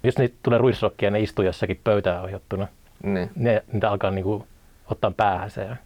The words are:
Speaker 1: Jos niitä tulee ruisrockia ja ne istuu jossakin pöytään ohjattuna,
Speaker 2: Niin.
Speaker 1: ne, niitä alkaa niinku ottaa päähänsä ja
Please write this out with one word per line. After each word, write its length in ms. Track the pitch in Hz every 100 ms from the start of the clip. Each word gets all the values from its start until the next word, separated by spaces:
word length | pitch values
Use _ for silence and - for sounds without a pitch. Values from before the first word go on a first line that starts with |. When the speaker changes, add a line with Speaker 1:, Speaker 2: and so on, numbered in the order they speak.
Speaker 1:
Jos 140 | 123 123
niitä 180 | 123 -
tulee 160 | - 117
ruisrockia 480 | 127 113 104 - 101
ja 40 |
ne 80 | 104
istuu 260 | 104 - 95
jossakin 340 | 85 - 92
pöytään 400 | - 104 95 87
ohjattuna, 440 | 92 98 - 95 101 - - _
Speaker 2:
Niin. 280 | 101 98 90 -
Speaker 1:
ne, 280 | 120 107 -
niitä 160 | 107 110
alkaa 200 | 101 98
niinku 360 | 95 92 104 - - - - -
ottaa 240 | - 104
päähänsä 500 | 95 104 90 98 -
ja 140 | 98 123